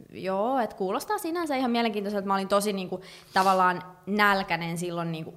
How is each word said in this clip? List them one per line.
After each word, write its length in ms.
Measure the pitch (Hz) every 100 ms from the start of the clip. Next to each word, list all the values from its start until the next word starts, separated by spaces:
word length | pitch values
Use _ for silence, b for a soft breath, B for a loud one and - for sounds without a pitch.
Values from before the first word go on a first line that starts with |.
| -
joo, 480 | - 180 190 220 269
et 160 | 233
kuulostaa 440 | - 185 233 - 415
sinänsä 380 | 330 339 330 262
ihan 140 | 262
mielenkiintoiselta. 560 | 233 233 208 196 208 196
Mä 60 |
olin 140 | 196 190
tosi 240 | 202 202
niinku 280 | 190 180 185 B B B
tavallaan 480 | 190 190 190 180 180 - - -
nälkänen 720 | 208 208 196 190 170 170 170
silloin 340 | 175 170 170
niinku 220 | 160 160